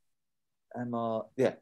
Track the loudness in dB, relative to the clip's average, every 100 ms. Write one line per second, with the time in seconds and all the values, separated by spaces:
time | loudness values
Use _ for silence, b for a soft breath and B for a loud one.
0 | _ _ _ _ _ _ -12 -6 -4 -2
1 | 0 -2 -2 2 2 2